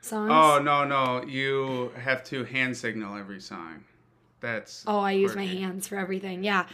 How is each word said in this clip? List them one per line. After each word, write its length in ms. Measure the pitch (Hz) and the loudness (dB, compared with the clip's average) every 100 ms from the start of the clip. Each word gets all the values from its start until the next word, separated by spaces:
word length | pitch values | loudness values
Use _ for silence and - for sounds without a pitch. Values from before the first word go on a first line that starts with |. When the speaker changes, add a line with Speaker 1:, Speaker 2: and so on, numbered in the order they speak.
Speaker 1:
songs. 300 | - 220 214 | -6 -4 4
Speaker 2:
Oh, 300 | 156 156 143 | 8 8 8
no, 220 | 143 147 | 4 2
no. 400 | 143 139 127 127 123 | 4 2 2 0 -4
You 680 | 135 135 139 135 127 123 120 | -4 0 0 0 -2 -4 -6
have 200 | 127 127 | -2 -2
to 200 | - 135 | -2 -6
hand 320 | 117 127 127 120 | -4 -2 -2 -2
signal 400 | 117 110 104 101 | -4 -4 -6 -8
every 240 | 98 98 | -10 -14
song. 440 | 98 95 82 78 - _ _ _ _ _ | -12 -12 -12 -14 -20 _ _ _ _ _
That's 440 | 120 113 - - - | -6 -6 -8 -12 -2
Speaker 1:
Oh, 140 | 208 | 0
I 120 | 202 | 2
use 220 | 196 196 | 2 2
my 100 | 196 | 0
Speaker 2:
quirky. 160 | 190 185 | -4 -4
Speaker 1:
hands 280 | 190 185 190 | -6 -6 -6
for 80 | 202 | -6
everything. 480 | 190 190 190 180 | -4 -4 -6 -4
Yeah. 220 | 196 196 180 | 0 0 0